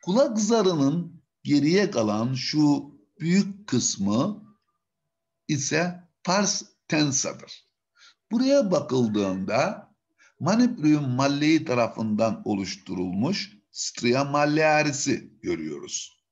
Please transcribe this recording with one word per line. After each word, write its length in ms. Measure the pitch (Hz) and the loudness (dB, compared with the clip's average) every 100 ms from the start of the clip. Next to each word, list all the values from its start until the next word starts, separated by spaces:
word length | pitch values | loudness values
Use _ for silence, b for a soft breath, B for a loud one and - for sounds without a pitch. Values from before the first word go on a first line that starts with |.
Kulak 360 | - 208 285 220 | 0 2 2 0
zarının 840 | 208 226 190 165 139 160 175 - _ _ | 0 2 2 2 0 0 -6 -14 _ _
geriye 480 | 135 143 143 185 202 | 0 2 4 2 2
kalan 420 | 156 107 104 117 | 0 0 0 -2
şu 640 | 131 - 151 147 139 - - _ _ | -4 -4 2 2 2 -4 -20 _ _
büyük 480 | 160 185 196 - - | 0 0 0 -6 -4
kısmı 760 | 123 - - 98 107 170 208 - _ _ _ _ _ _ _ _ _ - | -2 -2 -4 -2 0 -2 -6 -16 _ _ _ _ _ _ _ _ _ -6
ise 560 | 147 - 151 175 175 - _ | -4 -2 -2 -2 -6 -20 _
pars 400 | - 190 196 - - _ _ | -2 0 0 -2 -8 _ _
tensadır. 800 | 156 147 131 92 - - - _ _ _ b b b _ | 0 0 0 -4 -8 -16 -20 _ _ _ b b b _
Buraya 400 | 226 262 285 214 | 0 4 4 4
bakıldığında 1200 | 156 139 131 117 104 95 95 95 110 165 226 - _ _ _ b b | 0 0 0 2 0 0 -2 -2 0 0 -4 -14 _ _ _ b b
manubrium 720 | 147 220 247 - 151 151 139 | 0 4 2 2 4 4 2
mallei 560 | 127 139 143 151 160 120 | 0 0 2 2 2 2
tarafından 760 | 120 113 - 110 104 113 98 - | 0 0 -2 -2 0 0 -2 -4
oluşturulmuş 1120 | 101 92 - - 90 90 95 131 202 - - _ | -4 -4 -10 -10 -6 -4 -2 -2 -2 -8 -16 _
stria 520 | - - - 120 127 | -10 -10 -2 0 2
mallearis'i 1160 | 143 147 147 151 156 151 151 135 139 104 - _ | 0 0 2 2 4 4 2 -2 -2 -4 -6 _
görüyoruz. 840 | 95 85 78 71 - - - _ _ | -6 -6 -6 -10 -10 -12 -12 _ _